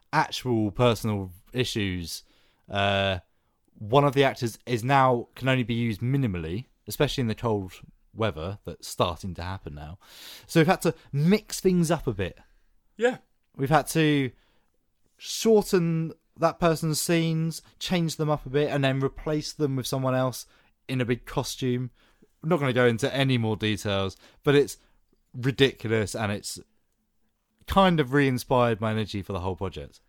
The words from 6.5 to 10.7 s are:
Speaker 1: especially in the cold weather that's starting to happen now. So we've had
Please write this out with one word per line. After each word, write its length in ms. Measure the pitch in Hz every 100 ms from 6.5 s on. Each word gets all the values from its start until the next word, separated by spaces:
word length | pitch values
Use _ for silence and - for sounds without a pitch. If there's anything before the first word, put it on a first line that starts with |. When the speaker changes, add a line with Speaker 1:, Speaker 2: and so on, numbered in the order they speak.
| 95 - _ -
Speaker 1:
especially 340 | - 143 -
in 60 | 117
the 80 | 107
cold 380 | 117 107 92 - - _ _
weather 460 | 98 110 78 82 101 -
that's 220 | 80 -
starting 460 | - 101 82 98 82
to 60 |
happen 300 | 87 95 - 73
now. 220 | 76 90 - - - - -
So 140 | 170
we've 80 |
had 140 | 156